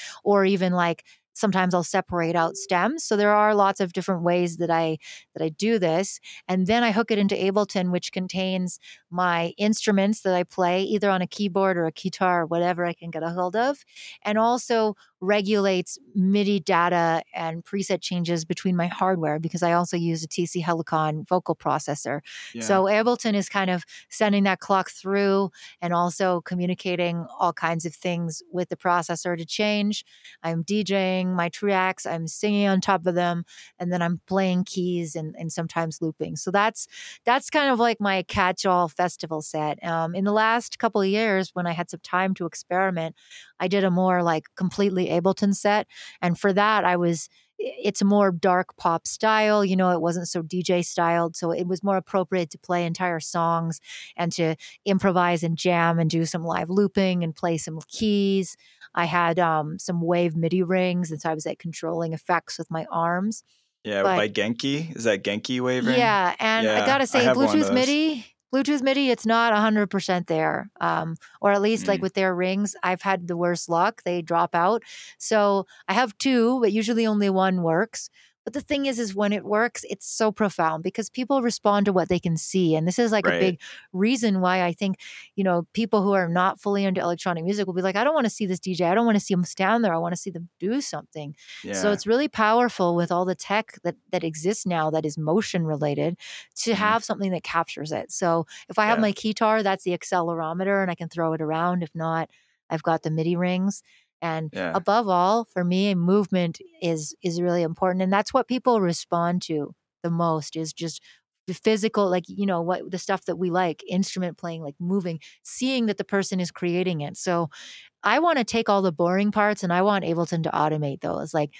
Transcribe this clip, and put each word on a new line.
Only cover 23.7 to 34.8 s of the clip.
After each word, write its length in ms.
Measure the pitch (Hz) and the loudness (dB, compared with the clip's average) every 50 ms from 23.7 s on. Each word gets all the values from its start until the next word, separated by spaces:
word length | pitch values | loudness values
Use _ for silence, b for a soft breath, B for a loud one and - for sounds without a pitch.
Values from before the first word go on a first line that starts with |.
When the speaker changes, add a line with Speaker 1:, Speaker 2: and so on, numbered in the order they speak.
Speaker 1:
of 140 | 185 170 - B B B B B | -2 -2 -4 B B B B B
sending 320 | - - 220 208 202 202 | -4 0 2 2 4 4
that 160 | 196 196 185 - | 4 2 0 0
clock 320 | - - 196 190 180 - | 0 0 0 0 0 -2
through 600 | - - - 190 196 202 202 196 196 196 196 165 B B B B B B | -8 -10 -4 -2 0 2 2 4 2 2 0 -2 B B B B B B
and 140 | 175 170 175 | -4 -2 0
also 460 | 170 175 175 - - 190 185 180 170 | 0 0 0 0 0 0 0 0 0
communicating 840 | - - 180 180 180 180 180 - - 185 180 175 175 175 170 170 165 - - - | -2 -4 -4 -2 -2 -2 -2 -2 -4 -4 -2 0 0 -2 -2 -4 -6 -8 -4 -2
all 140 | 185 170 | -2 -2
kinds 340 | 165 - - 165 170 160 170 | 0 -2 -2 -4 -2 -4 -4
of 80 | 165 - | -8 -8
things 480 | - - 180 175 170 170 165 156 - - - | -6 -6 -4 -4 -2 -4 -6 -6 -8 -10 -8
with 180 | - 180 175 - | -6 -4 -4 -4
the 80 | 165 | -4
processor 640 | - - 180 175 175 160 - 170 - - 180 175 165 | -4 0 0 0 0 0 -2 -4 -4 -4 -4 -4 -4
to 80 | 165 | -6
change. 580 | - - - 208 208 208 208 202 208 208 - - B B B B B B B | -6 -4 -2 0 0 0 0 0 -2 -4 -6 -10 B B B B B B B
I'm 200 | - 165 165 165 | -6 -4 -4 -4
D 200 | 156 - 208 214 | -4 -2 -2 -2
J 380 | 190 185 196 196 185 185 185 185 | 0 0 0 0 0 0 0 0
ing 160 | 185 185 180 | -2 -2 0
my 120 | 175 170 175 | -2 -2 -2
tracks, 560 | - - 208 202 190 185 185 185 185 - - | -4 -4 -2 0 2 2 2 0 -2 -4 -6
I'm 220 | - 170 165 165 | -6 -6 -4 -6
singing 400 | 160 - - 208 208 208 202 202 | -6 -6 -4 -2 0 0 2 2
on 140 | 196 190 185 | 2 2 2
top 260 | - 208 190 175 170 | 2 2 2 2 2
of 80 | 185 170 | 0 0
them, 300 | 175 175 175 170 175 175 B B B B B B B | 2 0 0 0 -2 -6 B B B B B B B
and 140 | 180 175 | -6 -4
then 100 | 180 175 | -2 0
I'm 180 | 170 175 175 - _ | 0 -2 -2 -4 _
playing 380 | - 190 196 190 185 180 180 185 | -2 0 0 2 2 2 0 -2
keys 500 | - - 190 | -2 -4 -4